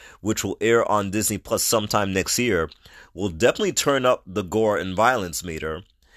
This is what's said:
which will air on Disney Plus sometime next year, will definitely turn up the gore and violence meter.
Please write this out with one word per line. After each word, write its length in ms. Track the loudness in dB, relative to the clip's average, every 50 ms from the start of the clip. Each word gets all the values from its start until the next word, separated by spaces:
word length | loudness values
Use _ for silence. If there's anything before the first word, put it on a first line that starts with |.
| -20 -20 -16 -6
which 240 | -2 -2 -2 -2 -2
will 140 | -4 -4 0
air 300 | 2 4 4 4 4 2
on 200 | 2 0 0 0
Disney 280 | -2 -2 -2 -2 -2 -4
Plus 260 | -4 -2 -2 -2 0
sometime 500 | 0 0 0 0 0 0 0 0 0 0
next 240 | -2 -2 0 0 0
year, 320 | 2 2 2 0 0 -2 -6 _ -20 -20 -20 -20 -20 -18 -8
will 160 | -6 -6 -4
definitely 440 | 0 2 2 2 2 2 -2 -2 -2
turn 320 | 0 0 0 0 2 2
up 180 | 2 2 2 _
the 180 | -6 -6 -6 -4
gore 340 | -2 0 0 2 2 0 0
and 160 | -2 -2 0
violence 500 | 2 2 4 2 2 -2 -4 -6 -8 -8
meter. 400 | -8 -8 -8 -8 -8 -8 -10 -12 _ _ _ _ _ _